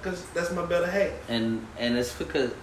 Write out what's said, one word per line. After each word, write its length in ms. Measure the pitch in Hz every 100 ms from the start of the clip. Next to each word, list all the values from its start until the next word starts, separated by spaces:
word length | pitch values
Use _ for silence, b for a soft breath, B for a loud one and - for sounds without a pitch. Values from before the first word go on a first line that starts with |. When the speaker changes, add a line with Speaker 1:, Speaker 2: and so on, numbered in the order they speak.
Speaker 1:
'cause 200 | 190 175 -
that's 160 | 170 175
my 140 | 180 170
better 200 | 175 175
half. 260 | 196 196 - -
Speaker 2:
And, 360 | 117 113 110 - -
and 180 | 120 120
it's 160 | -
because 380 | - 160 147 123 -